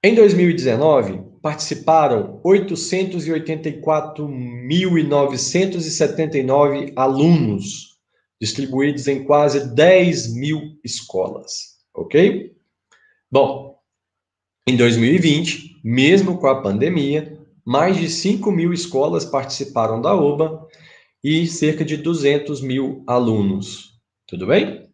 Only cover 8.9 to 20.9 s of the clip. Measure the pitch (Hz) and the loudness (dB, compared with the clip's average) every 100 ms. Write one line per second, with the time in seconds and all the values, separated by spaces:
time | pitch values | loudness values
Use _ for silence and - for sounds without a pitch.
8.9 | 143 - 139 - 147 147 139 139 117 165 | 0 -4 -4 2 4 4 0 -2 4 6
9.9 | 185 180 139 113 117 143 156 151 - 123 | 8 6 0 -4 -6 -4 -6 -8 -16 -12
10.9 | - - 92 92 - - - - _ _ | -12 -8 -4 -4 -6 -12 -14 -14 _ _
11.9 | - 82 147 196 - - _ _ _ _ | -14 0 4 4 0 -10 _ _ _ _
12.9 | _ _ _ _ 131 135 - - - _ | _ _ _ _ 0 0 -2 -14 -20 _
13.9 | _ _ _ _ _ _ _ - 123 120 | _ _ _ _ _ _ _ -2 2 2
14.9 | 117 117 175 165 147 170 - - _ 110 | 2 2 2 2 0 -2 -8 -14 _ -4
15.9 | 123 143 196 190 180 139 131 101 101 147 | 2 4 4 2 0 0 0 -2 -2 0
16.9 | 175 139 151 151 - - _ - 135 175 | 0 -2 -2 -6 -18 -20 _ -2 0 2
17.9 | 175 165 - 185 220 208 175 170 170 - | 0 -2 -4 -2 -2 -2 0 -2 -2 -4
18.9 | 131 151 165 - 135 - - - 123 110 | -2 -2 -2 -4 -6 -6 -10 -6 -2 -2
19.9 | 113 156 190 147 147 160 - - _ - | -2 0 2 0 0 -4 -4 -18 _ -20